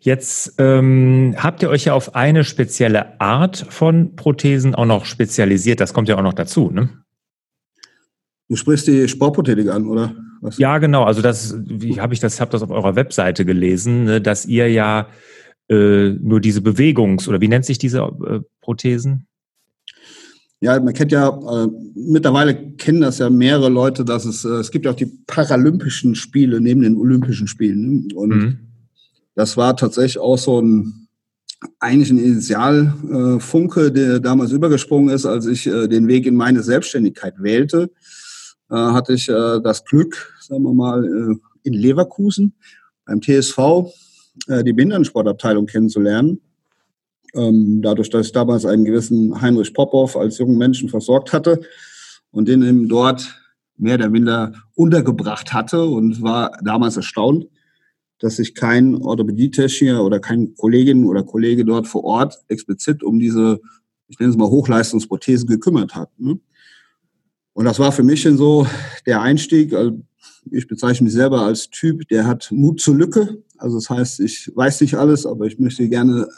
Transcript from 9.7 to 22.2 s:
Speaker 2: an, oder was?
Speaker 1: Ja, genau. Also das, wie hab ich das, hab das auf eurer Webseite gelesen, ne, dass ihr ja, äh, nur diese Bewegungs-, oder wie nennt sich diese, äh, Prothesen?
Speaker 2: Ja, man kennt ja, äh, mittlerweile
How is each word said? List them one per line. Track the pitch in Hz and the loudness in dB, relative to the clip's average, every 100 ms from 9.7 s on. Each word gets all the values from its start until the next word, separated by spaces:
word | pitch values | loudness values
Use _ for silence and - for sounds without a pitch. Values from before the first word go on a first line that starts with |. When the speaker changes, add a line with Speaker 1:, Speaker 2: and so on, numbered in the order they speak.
Speaker 2:
an, | 98 107 | -2 -4
oder | 110 117 - - - | -2 -4 -8 -18 -14
was? | 107 104 | -14 0
Speaker 1:
Ja, | 135 151 | 0 2
genau. | 156 143 | 2 4
Also | 110 110 | 2 2
das, | 117 110 107 107 107 | 0 0 -6 -10 -10
wie | 113 113 110 | -8 -6 -4
hab | 113 | -4
ich | 120 | -4
das, | 113 - | -4 -4
hab | 120 | -4
das | 113 | -4
auf | 104 | -4
eurer | 95 98 | -4 -2
Webseite | 98 143 - 92 82 | 0 -2 -2 -2 0
gelesen, | 87 90 92 92 107 120 | 0 0 0 0 0 0
ne, | 113 110 | 2 0
dass | 107 104 - | 0 -4 -2
ihr | 117 120 | 0 2
ja, | 113 107 107 107 - - - - _ _ | 2 2 -2 -4 -14 -20 -20 -20 _ _
äh, | 107 104 101 101 | 4 4 4 2
nur | 98 - 110 | 0 0 2
diese | 107 104 | 2 0
Bewegungs-, | 101 98 147 147 107 95 - | 0 2 2 4 2 0 -2
oder | 98 | 0
wie | 107 | 2
nennt | 120 | 0
sich | 127 135 | 0 -4
diese, | 131 127 | -2 -2
äh, | - - - 110 - _ | -4 -8 -8 -8 -10 _
Prothesen? | - 113 127 120 131 135 - _ _ _ _ _ - _ - - - _ _ _ | -10 -4 -2 -2 -2 -6 -8 _ _ _ _ _ -20 _ -20 -20 -20 _ _ _
Speaker 2:
Ja, | 123 131 | 0 0
man | 127 | 0
kennt | 127 147 | -2 0
ja, | 151 139 | 2 2
äh, | 139 120 117 113 - - | -2 -6 -2 -2 -4 -16
mittlerweile | - 135 156 | -12 0 0